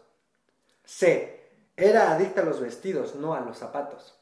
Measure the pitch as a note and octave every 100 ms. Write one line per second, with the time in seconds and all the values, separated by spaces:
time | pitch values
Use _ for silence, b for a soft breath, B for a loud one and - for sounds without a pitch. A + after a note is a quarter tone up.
0 | _ _ _ _ _ _ _ _ _ -
1 | F3+ C3 - - - _ _ - F#3+ A3
2 | F#3 D#3+ F#3 - E3+ C#3 A#2+ - G3 D#3
3 | A2+ C#3 D3+ D3 A#2+ A2+ A#2 C#3+ C#3+ -
4 | - _